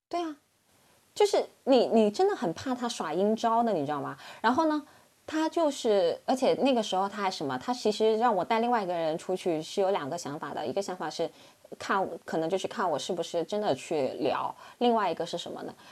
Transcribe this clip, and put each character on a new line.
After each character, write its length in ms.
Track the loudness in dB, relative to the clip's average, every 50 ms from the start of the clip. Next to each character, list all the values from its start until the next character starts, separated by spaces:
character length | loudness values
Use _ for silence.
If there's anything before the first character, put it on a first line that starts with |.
| _ -6
对 120 | -4 -4
啊， 160 | -4 -4 -6 -12 _ _ _ _ _ _ _ _ _ _ _ _ _ _ 2
就 100 | 4 4
是 220 | 4 4 2 0 -2 -6 _
你， 240 | 2 4 4 6 6
你 240 | 6 6 6 6 4
真 180 | 4 2 2 2
的 60 | 2
很 180 | 0 -2 -4
怕 220 | -4 -4 -4 -4 -4
他 140 | -2 -4 -4
耍 260 | -4 -4 -6 -4 0
阴 220 | 2 2 2 2
招 260 | 2 2 2 2 4
的， 100 | 2 2
你 140 | 2 0 0
知 60 | -2
道 100 | -2 -4
吗？ 160 | -4 -6 -10 -12 -14 -18 -6 0
然 120 | 2 2
后 140 | 4 4 2
呢， 180 | 2 2 -2 -4 -8 -18 -20 _ _ _ _ _
他 240 | -6 -2 -2 -2 0
就 220 | 0 2 0 0
是， 500 | 0 0 2 2 4 4 4 2 0 -2 -2
而 80 | -2 0
且 180 | 2 2 2 2
那 200 | 4 4 2 2
个 80 | 2
时 140 | 0 0 0
候 120 | -2 -2 -2
他 140 | -2 -4
还 80 | -4 -4
什 160 | -4 -4 -4
么， 100 | -4 -4 -4
他 140 | -4 -4
其 200 | -4 -2 0 0
实 260 | 0 2 2 2 4 4
让 160 | 2 2 2
我 100 | 2 0
带 140 | 0 0 2
另 100 | 2 2
外 140 | 2 0
一 40 | 0 -2
个 40 |
人 240 | -2 0 0 0 -2
出 200 | -2 -2 -4 -4
去 260 | -2 0 0 -2 -2
是 180 | -2 -4 -2 0
有 120 | 2 2
两 180 | 2 0 -2 -4
个 80 | -6 -6
想 180 | -6 -8 -8
法 160 | -8 -8 -8
的， 140 | -8 -6 -6
一 60 | -4
个 100 | -4 -4
想 140 | -4 -4 -4
法 120 | -6 -6 -6
是 220 | -4 -2 -4 -4 -4 -10 -20 -20 -20 _ -20 -18 -14 -8
看， 260 | -2 0 0 0 0 -2 -4 -10 -8
可 140 | -4 -2 -2
能 120 | 0 0
就 80 | -2 -2
是 80 | -2
看 240 | -4 -4 -2 -2 0
我 80 | 0 -2
是 140 | -2 -4
不 100 | -4 -4
是 220 | -4 -4 -2 -4 -2
真 160 | -2 -2 -2
的 120 | 0 0
去 360 | -2 -2 -2 -4 -2 0 0 -2 -2 -2
聊； 340 | -2 -2 -2 -2 -4 -6 -8 -12 -18 -14 -4 0
另 140 | 2 2
外 160 | 2 2 2 0
一 60 | -2
个 100 | -4 -6
是 140 | -6 -6 -8
什 100 | -8 -8
么 140 | -10 -10
呢？ 100 | -10 -12 -14 -16 -20 -20